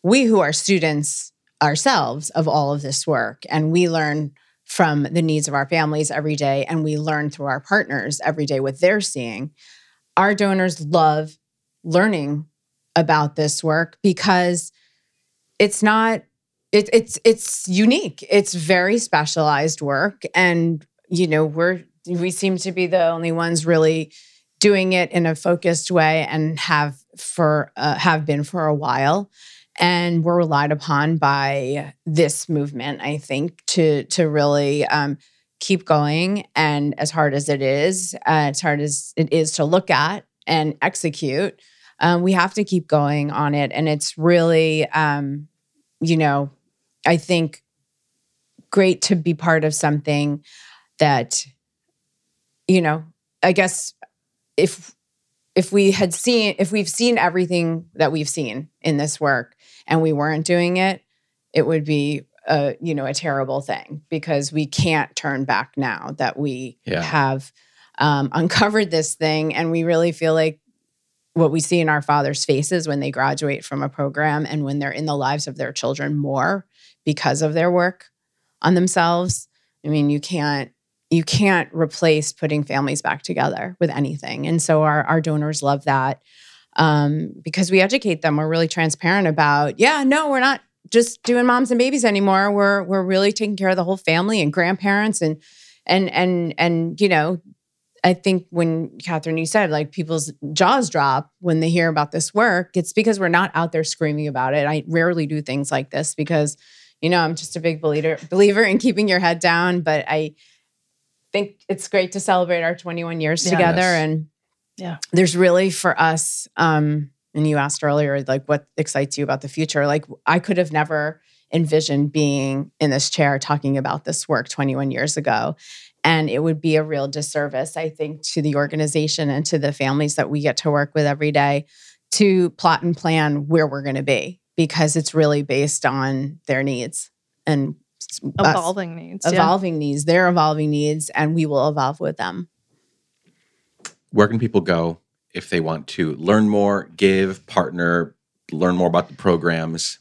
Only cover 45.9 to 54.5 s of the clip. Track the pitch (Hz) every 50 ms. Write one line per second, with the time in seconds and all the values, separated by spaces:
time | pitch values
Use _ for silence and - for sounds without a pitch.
45.9 | _ _ 160 160 170 160 156 147 139 143 143 139 _ _ _ _ _ _ _ _
46.9 | _ _ - 151 170 160 - - 180 170 165 151 - - _ _ _ _ _ _
47.9 | _ _ _ _ _ _ _ _ _ _ _ _ _ - _ _ - 202 190 185
48.9 | 180 - - - 202 170 151 170 165 151 165 170 160 160 156 156 147 - - 151
49.9 | 147 147 147 151 147 147 147 147 143 147 _ - - - - - - _ _ _
50.9 | _ - 156 147 139 123 113 - - - - 139 _ _ _ _ _ _ _ _
51.9 | _ _ _ _ _ _ _ _ _ _ _ _ _ _ _ - 185 185 170 156
52.9 | 151 160 156 - _ _ _ _ _ _ - 185 180 202 190 180 - - - -
53.9 | _ _ - _ _ _ _ _ _ _ _ _